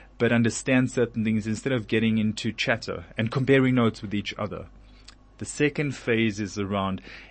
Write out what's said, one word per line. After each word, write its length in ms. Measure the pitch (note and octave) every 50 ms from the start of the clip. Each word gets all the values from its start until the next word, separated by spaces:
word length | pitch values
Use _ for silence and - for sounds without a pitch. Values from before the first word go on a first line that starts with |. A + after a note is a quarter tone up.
| - - - -
but 140 | A#2+ A#2 A#2+
understand 580 | A#2 A#2 A2+ A2 - - - C3 B2+ B2+ B2
certain 340 | - C3 A#2+ A2+ - A#2 G#2+
things 220 | A2 A2 A2 G2
instead 260 | A2 A2 G2+ - C#3 C3
of 160 | B2 G#2+ -
getting 300 | A#2 A2 A2+ A2+ A2 A2
into 340 | G#2+ G#2+ G#2+ - - A2+ G#2+
chatter 520 | - - - A#2 A2 - - - E2+ F2 - -
and 140 | - - A2+ -
comparing 420 | - C3+ A#2+ C#3 C3+ C3 C3 B2+
notes 260 | B2+ A#2+ A2 G#2+ - -
with 120 | G2+ F#2+
each 200 | G#2 G2+ - - -
other. 280 | G#2 G2+ F#2+ E2 E2+ - - - - - - - - - - - - - - -
The 60 | G#2+
second 500 | - - - D3 D3 C#3+ - D3+ C#3+ B2+
phase 420 | - - - A#2 A2 A2+ A2+ G2+ G#2
is 180 | G#2+ F#2 F2 G#2
around 420 | G2+ F#2+ G2+ G2+ G2 F#2+ F#2+ F#2 - - - - - -